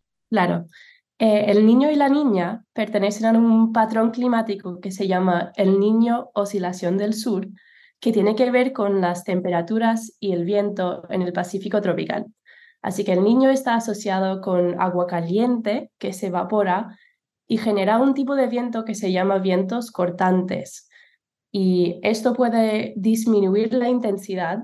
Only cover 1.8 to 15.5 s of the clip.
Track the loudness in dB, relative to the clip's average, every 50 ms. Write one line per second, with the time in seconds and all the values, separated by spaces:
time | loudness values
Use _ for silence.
1.8 | 4 4 2 2 2 2 2 2 2 2 0 0 -2 -4 -6 -10 -14 _ -8 -8
2.8 | -6 -4 -2 0 0 0 -2 0 2 2 4 4 4 4 4 4 4 2 2 2
3.8 | 0 2 2 2 2 0 0 -2 -2 0 0 0 -2 -4 -6 -8 -8 -10 -12 -10
4.8 | -10 -10 -6 -4 -2 0 0 2 2 2 2 0 -2 -4 -2 0 2 4 4 4
5.8 | 4 4 4 4 2 2 0 -2 -4 -4 -4 -2 -2 -2 -2 -4 -4 -4 -4 -4
6.8 | -2 -2 -2 0 0 -2 -2 -2 -4 -2 -2 -4 -4 -6 -12 -20 _ _ _ _
7.8 | _ _ _ _ -2 0 2 2 2 2 2 2 2 2 2 2 2 0 -2 -2
8.8 | -2 0 0 0 0 0 -2 -4 -4 -4 -4 -2 -2 0 -2 -2 -2 -2 -2 0
9.8 | 0 0 0 -2 -4 -8 -12 _ -4 -4 -2 -2 -2 0 0 0 0 -2 -2 -4
10.8 | -4 -4 -4 -6 -8 -6 -4 -4 -2 -2 -4 -6 -6 -6 -6 -8 -6 -4 -2 -2
11.8 | 0 0 -2 -2 -4 -4 -4 -6 -6 -10 -16 _ _ _ -20 -20 -20 _ _ _
12.8 | -8 -6 -6 -4 -2 0 0 2 4 4 4 4 4 4 4 2 0 0 0 0
13.8 | -2 -4 -6 -6 -4 -4 -2 -2 -2 -2 -4 -4 -4 -2 0 2 2 0 0 -2
14.8 | -2 -2 0 -2 -2 -2 -2 -4 -2 -2 0 0 0 0